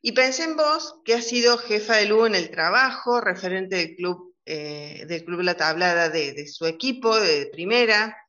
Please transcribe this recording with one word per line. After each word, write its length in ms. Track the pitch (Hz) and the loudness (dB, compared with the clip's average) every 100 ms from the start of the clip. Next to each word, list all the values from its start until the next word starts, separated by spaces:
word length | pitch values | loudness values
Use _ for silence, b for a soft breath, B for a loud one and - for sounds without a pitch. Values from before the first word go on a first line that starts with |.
Y 100 | 226 | 0
pensé 320 | 269 262 262 | 2 2 0
en 140 | 330 311 | -4 0
vos, 380 | 302 311 - - - | 0 0 -4 -12 -2
que 80 | |
has 120 | 233 233 | -2 0
sido 320 | 240 233 240 | 2 2 2
jefa 380 | - 214 214 220 | 0 -4 2 2
de 120 | 208 | 4
Lu 180 | 220 226 | 4 4
en 100 | 196 | 2
el 160 | 160 | -2
trabajo, 720 | - 165 220 262 254 240 240 | -2 2 2 2 0 -2 0
referente 560 | 214 185 190 190 185 185 | 0 -2 -4 -4 -2 -4
del 180 | 165 165 | -4 -4
club, 400 | 180 180 - _ - | -4 -4 -10 _ -10
eh, 600 | 151 151 147 147 147 127 | -10 -8 -12 -14 -16 -8
del 160 | 165 | -8
Club 180 | 170 175 | -6 -2
La 140 | 180 175 | 0 2
Tablada 540 | 160 160 180 170 165 | 0 2 2 4 2
de, 240 | 156 143 | 0 -2
de 120 | 139 147 | -6 -14
su 200 | - 165 | -4 -4
equipo, 520 | 165 254 254 226 220 | -2 -6 0 2 2
de 300 | 190 147 143 | 2 0 -2
primera 640 | 160 180 240 233 208 220 - | -6 0 2 4 2 0 -8